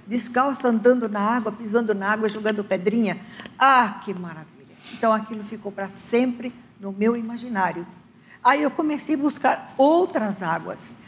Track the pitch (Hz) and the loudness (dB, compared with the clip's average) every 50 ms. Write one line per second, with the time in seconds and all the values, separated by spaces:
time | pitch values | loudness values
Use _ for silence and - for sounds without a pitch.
0 | - 196 226 247 - - - 247 269 277 262 - - 247 226 220 208 247 254 247 | -8 -6 -4 -4 -4 -2 0 0 0 0 0 0 2 2 2 4 6 6 4 4
1 | 226 214 208 208 202 214 240 247 214 214 214 226 233 208 208 240 233 214 208 196 | 2 -2 -2 0 0 2 0 0 -2 -4 -6 -6 -4 -2 0 0 2 0 -2 0
2 | 196 202 214 220 214 208 208 214 208 220 214 208 202 - 190 180 180 208 214 233 | 0 0 0 0 0 -2 -2 -2 -2 -2 -2 -2 -2 -2 -4 -2 0 0 2 2
3 | 220 190 170 - - - - - - - - - 262 269 269 247 233 202 202 - | 0 0 -2 -4 -10 -16 -18 -18 -18 -16 0 4 6 6 8 6 4 2 -2 -6
4 | - 208 185 180 175 170 160 156 160 - - - - - - - - - - - | -8 -8 -8 -8 -10 -12 -14 -16 -18 -20 -20 -20 -20 -20 -20 -20 -18 -18 -6 0
5 | 233 226 220 214 214 - 233 214 202 - - 214 - 202 202 196 196 185 - - | 2 2 2 0 -2 -6 -10 -10 -10 -12 -12 -12 -10 -10 -10 -8 -10 -10 -12 -16
6 | - - 233 233 254 254 240 - 240 247 - - - - _ - 196 196 190 196 | -4 0 2 2 2 2 -2 -4 -8 -12 -12 -14 -20 -20 _ -14 -12 -10 -4 0
7 | 214 226 240 240 226 226 240 233 240 254 226 190 185 175 160 170 175 - - - | 0 2 2 0 -4 -8 -10 -10 -10 -6 -2 0 0 0 -2 -6 -10 -12 -16 -20
8 | - - _ - _ - - - - 247 277 294 302 269 - - 320 302 294 247 | -20 -20 _ -20 _ -20 -12 0 2 2 4 4 2 0 0 -2 -2 -2 -2 -4
9 | - - 311 269 285 294 - - - 277 - - - - - - 269 294 330 349 | -2 -2 -2 0 0 -2 0 0 0 0 0 0 -4 -6 2 4 6 6 6 6
10 | 370 339 - 277 220 202 196 190 185 165 165 165 160 180 208 - - - - - | 4 2 0 -2 -2 -2 -4 -4 -4 -4 -4 -4 -4 -8 -10 -12 -14 -18 -20 -20
11 | - | -20